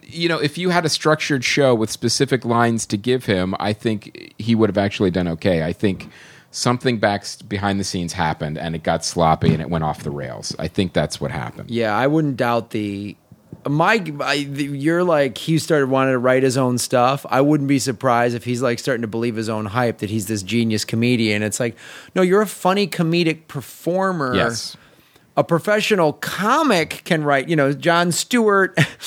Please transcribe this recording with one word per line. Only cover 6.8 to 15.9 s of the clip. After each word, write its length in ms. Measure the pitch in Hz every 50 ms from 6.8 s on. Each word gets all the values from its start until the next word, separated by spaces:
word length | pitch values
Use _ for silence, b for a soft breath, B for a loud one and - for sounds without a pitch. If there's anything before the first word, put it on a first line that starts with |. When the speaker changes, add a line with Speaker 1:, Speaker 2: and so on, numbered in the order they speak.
| - 127 120
Speaker 1:
back, 280 | 107 110 104 101 101 - - - - -
behind 300 | 110 104 101 101 101 98 98
the 40 | 95
scenes 300 | - - 95 87 85 -
happened 440 | 92 85 78 78 - 80 76 78
and 160 | 78 - 85 82
it 80 | 82
got 220 | - 87 82 82 -
sloppy 460 | - - 87 82 80 80 - - 80 80
and 80 | 78
it 80 | 80 67
went 140 | 85 80 78
off 180 | 78 73 - -
the 60 | 76
rails. 440 | 71 71 67 62 55 53 - - -
I 100 | - - 85
think 240 | - - 98 87 -
that's 260 | 78 76 76 - -
what 80 | 73 67
happened. 400 | - 78 62 - - - - -
Speaker 2:
Yeah, 260 | 117 117 113 110 104
I 120 | 107 127
wouldn't 300 | 143 151 160 156 143 131
doubt 340 | 110 127 120 120 117 107 -
the, 440 | - 110 104 101 101 98 104 101 - _ _ - - - _ - - - -
my, 360 | - 143 151 165 190 220 226 180 156 147 143
I, 240 | 131 131 143 147 143
the, 180 | 139 139 135 147
you're 400 | 143 143 139 139 156 170 170 180
like, 340 | 180 160 147 139 131 104
he 220 | - - - 160 156
started 300 | - - 165 147 139 127